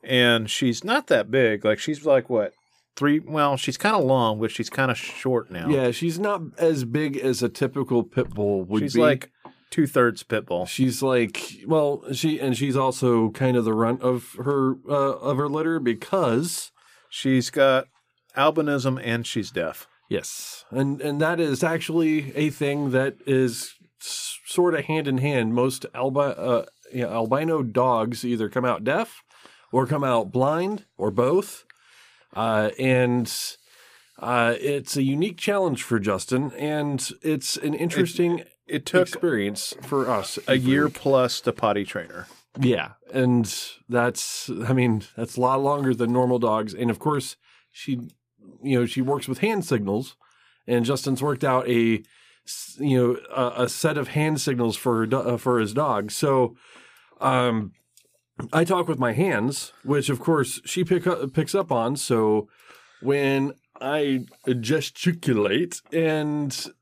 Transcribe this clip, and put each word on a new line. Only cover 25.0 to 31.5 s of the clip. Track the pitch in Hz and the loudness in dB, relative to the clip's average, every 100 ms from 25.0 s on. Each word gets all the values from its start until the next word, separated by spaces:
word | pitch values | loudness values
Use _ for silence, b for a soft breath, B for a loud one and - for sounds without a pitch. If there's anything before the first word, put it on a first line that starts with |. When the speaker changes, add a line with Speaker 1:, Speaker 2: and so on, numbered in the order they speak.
| 143 | 0
Speaker 2:
in | 131 | 0
hand. | 139 139 113 | 0 0 0
Most | 120 131 127 - | 2 0 -2 -10
albi-, | 117 131 135 143 - | -6 -4 0 0 -2
uh, | 123 120 - _ - | 0 0 0 _ -12
you | 123 | -6
know, | 120 | -4
albino | 110 113 131 156 160 | -2 0 0 0 0
dogs | 131 110 127 117 110 120 | 0 2 2 2 0 -4
either | 123 120 107 | -4 -2 -2
come | 127 | 0
out | 123 101 | 0 -2
deaf | 107 156 220 - _ b b b b | 0 -2 -2 -10 _ b b b b
or | 120 131 | 0 0
come | 147 | 0
out | 139 120 98 | 2 2 2
blind | 123 131 160 185 208 - _ | 0 2 2 -2 -4 -10 _
or | 101 | -4
both. | 98 127 175 202 | 2 2 2 0